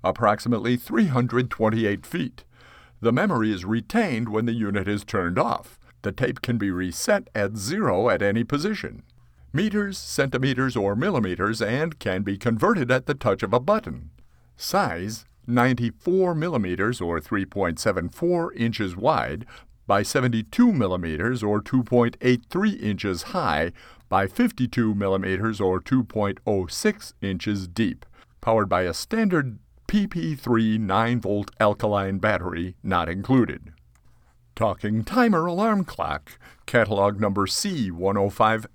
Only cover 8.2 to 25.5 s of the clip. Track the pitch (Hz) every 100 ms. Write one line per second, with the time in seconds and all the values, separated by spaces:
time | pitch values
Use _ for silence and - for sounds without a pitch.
8.2 | 101 110 120 143 196 208 - - - _
9.2 | - _ - 143 208 208 202 185 - -
10.2 | 139 127 135 127 131 123 98 104 185 151
11.2 | 95 85 101 110 107 131 165 156 107 107
12.2 | 98 98 120 110 190 202 120 131 - 135
13.2 | 120 98 98 120 143 214 87 65 76 -
14.2 | - _ _ - - 190 151 85 101 107
15.2 | - _ - 123 127 123 117 - 175 185
16.2 | 180 160 170 135 90 90 107 123 85 85
17.2 | - 101 95 101 87 80 113 92 87 -
18.2 | 170 175 165 - 117 113 98 87 120 131
19.2 | 60 107 - - - - - 101 104 139
20.2 | 123 117 107 - 247 160 95 92 82 78
21.2 | 110 123 104 104 - 131 117 123 117 -
22.2 | 127 123 - 180 208 - 107 98 101 90
23.2 | - 185 120 76 85 - - - - 95
24.2 | 98 - 240 - 127 127 113 101 98 95
25.2 | 95 95 110